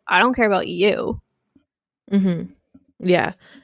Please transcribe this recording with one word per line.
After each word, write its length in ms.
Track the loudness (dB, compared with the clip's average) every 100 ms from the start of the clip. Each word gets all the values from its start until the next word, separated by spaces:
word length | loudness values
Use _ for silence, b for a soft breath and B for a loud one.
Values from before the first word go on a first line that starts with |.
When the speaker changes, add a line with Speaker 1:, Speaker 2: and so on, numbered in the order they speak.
| -2
Speaker 1:
"I 140 | 0
don't 140 | 2
care 120 | 2 2
about 220 | 0 -2
you." 520 | 0 0 0 -4 -8 -12 _ _ _ _ _ _ _ -4
Speaker 2:
Mm-hmm. 420 | 0 0 -2 -6 _ _ -20 _ -6
Yeah, 320 | 0 2 0 -6 B B